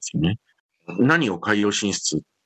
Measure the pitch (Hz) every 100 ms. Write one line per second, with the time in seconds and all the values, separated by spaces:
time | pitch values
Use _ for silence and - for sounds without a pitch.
0 | - - 82 113 _ _ _ _ - 90
1 | 123 165 123 85 101 104 104 101 104 92
2 | - 80 - _